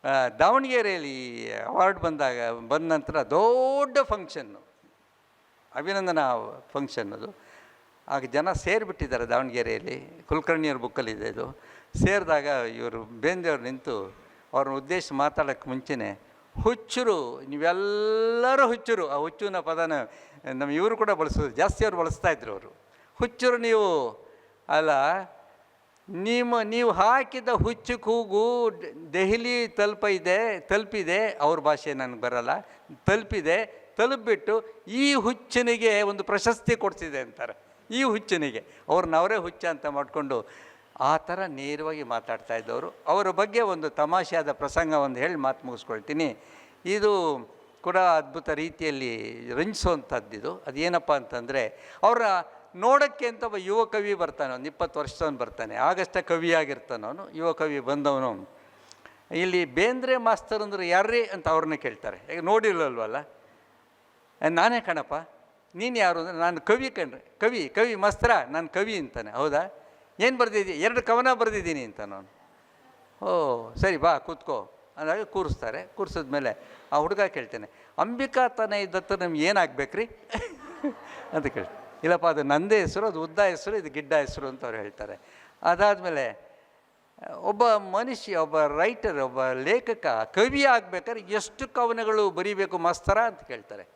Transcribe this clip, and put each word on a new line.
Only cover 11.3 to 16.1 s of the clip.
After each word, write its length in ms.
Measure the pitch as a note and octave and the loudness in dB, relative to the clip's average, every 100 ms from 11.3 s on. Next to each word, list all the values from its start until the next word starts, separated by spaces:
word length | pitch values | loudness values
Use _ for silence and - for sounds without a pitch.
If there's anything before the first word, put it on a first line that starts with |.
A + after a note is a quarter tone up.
| A2 B2 - - - _ - | -6 -10 -10 -20 -20 _ 2
ಸೇರಿದಾಗ 400 | B2+ G3+ E3 D3+ | 4 4 4 2
ಇವರು 580 | C#3+ C3+ A#2 A2+ A#2 A2+ | 2 -2 -2 -6 -6 -8
ಬೇಂದ್ರೆಯವ್ರು 640 | A2 A#2 C#3+ F#3 E3+ C#3+ | -12 -2 0 0 0 -2
ನಿಂತು 520 | A#2+ C3 D3 A2 F#2+ - - - _ | -4 -8 -6 -6 -8 -14 -20 -20 _
ಅವ್ರನ್ನ 240 | C3 C3+ C3+ | -2 0 -4
ಉದ್ದೇಶಿಸಿ 380 | C3+ F3+ - | -2 -4 -2
ಮಾತಾಡೋಕ್ಕೆ 560 | C#3 C#3+ D3+ C#3+ C3 C3+ | 0 0 2 -2 -2 -6
ಮುಂಚೆನೇ, 500 | C3 - C3+ G#2+ | -8 -6 -6 -6